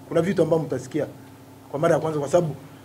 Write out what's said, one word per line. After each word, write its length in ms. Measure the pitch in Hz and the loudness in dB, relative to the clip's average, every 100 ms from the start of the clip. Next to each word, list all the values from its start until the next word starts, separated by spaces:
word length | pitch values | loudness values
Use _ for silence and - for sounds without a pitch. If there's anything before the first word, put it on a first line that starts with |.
| - | -4
Kuna 140 | 160 | -2
vitu 200 | 170 190 | 0 2
ambavyo 220 | 156 160 139 | 2 2 0
mtasikia 420 | 131 - 156 131 - - - - - - | -6 -4 -6 -6 -10 -20 -20 -20 -20 -10
kwa 80 | 139 | -2
mara 140 | 165 151 | 2 2
ya 40 | |
kwanza, 180 | 160 151 | 2 -4
kwa 100 | 139 | 2
sababu 260 | 175 165 127 - - | 2 2 -4 -12 -20